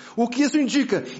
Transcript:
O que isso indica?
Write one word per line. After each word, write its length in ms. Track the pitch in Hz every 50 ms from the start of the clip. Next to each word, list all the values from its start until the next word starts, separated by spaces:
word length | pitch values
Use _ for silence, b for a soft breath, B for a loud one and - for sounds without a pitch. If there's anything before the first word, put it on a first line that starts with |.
| B B B
O 100 | 220 233
que 160 | 240 240 254
isso 160 | 285 269 - 302
indica? 460 | 285 226 233 285 254 - 208 165 - B B